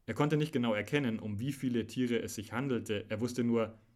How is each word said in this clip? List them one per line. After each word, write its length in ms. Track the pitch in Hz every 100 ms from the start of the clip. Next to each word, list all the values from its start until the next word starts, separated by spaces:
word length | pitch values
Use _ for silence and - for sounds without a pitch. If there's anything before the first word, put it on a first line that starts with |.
| -
Er 80 |
konnte 240 | 117 151 151
nicht 160 | 151
genau 200 | 131 120
erkennen, 460 | 104 101 147 127 110
um 200 | 107 104
wie 120 | 131
viele 360 | 143 131 120 110
Tiere 320 | 127 123 117
es 160 | 107 -
sich 180 | 98
handelte. 520 | 110 139 117 - 104 -
Er 100 | 107
wusste 240 | 120 120
nur, 340 | 120 117 110 - _